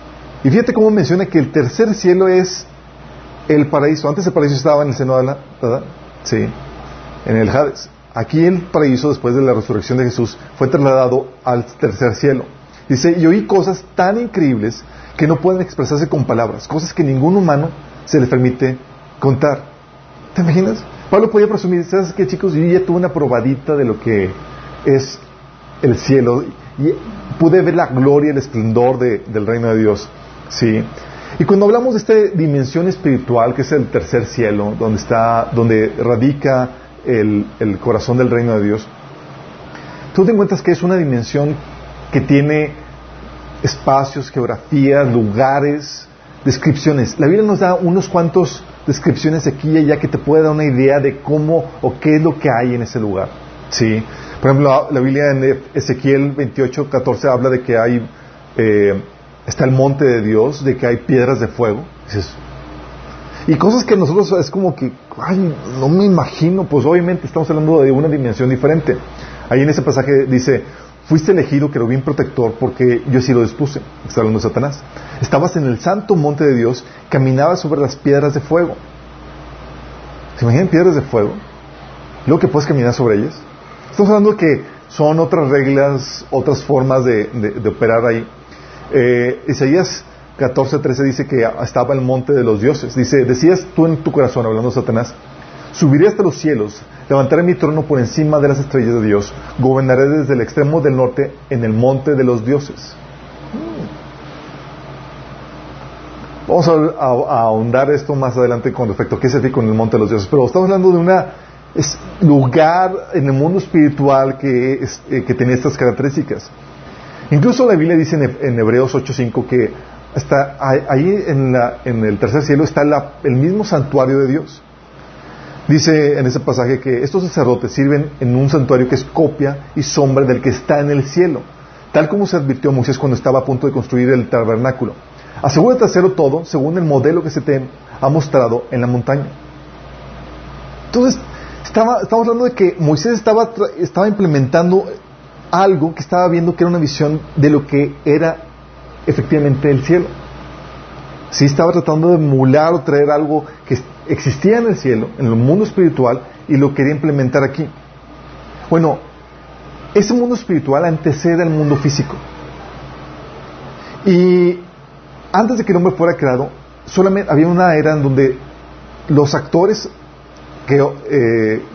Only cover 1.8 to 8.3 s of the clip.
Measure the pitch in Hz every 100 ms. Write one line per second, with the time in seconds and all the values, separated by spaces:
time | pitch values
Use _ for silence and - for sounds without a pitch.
1.8 | 220 208 180 180 190 185 185 - - -
2.8 | - - - - - - - 151 147 147
3.8 | 143 151 147 151 180 170 147 139 147 147
4.8 | 147 123 131 131 127 139 - - 123 127
5.8 | - - - - - 110 110 - - -
6.8 | - - - - - 110 107 123 147 -
7.8 | - - - - 110